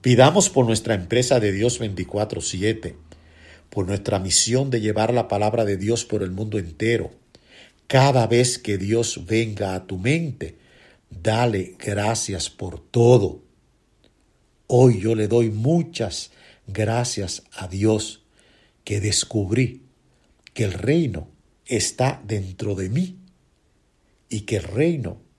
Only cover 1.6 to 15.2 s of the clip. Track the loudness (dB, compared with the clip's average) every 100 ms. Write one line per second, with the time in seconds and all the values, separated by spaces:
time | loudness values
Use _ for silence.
1.6 | -2 -2 -8 -8 -6 -4 -6 -6 -8 -4
2.6 | -2 -2 -8 -14 -20 -20 _ -20 -20 -20
3.6 | _ -6 -4 -4 -2 -2 0 0 2 0
4.6 | 0 -2 0 0 0 0 0 0 0 0
5.6 | 0 -2 -2 -2 -2 -4 -4 -6 -6 -6
6.6 | -6 -4 -2 0 -2 -12 _ _ _ -20
7.6 | -20 _ _ 4 6 4 4 4 2 0
8.6 | -4 -4 0 0 0 -6 -2 -2 -2 -4
9.6 | -6 -6 -8 -6 -2 -2 -2 -8 -12 -14
10.6 | _ _ -20 _ _ -6 -2 0 0 0
11.6 | -6 -8 -6 -2 -2 -2 -4 -6 -8 _
12.6 | -12 -12 -4 4 8 8 6 -6 _ _
13.6 | _ _ _ _ _ _ _ _ _ _
14.6 | _ 6 6 6 0 0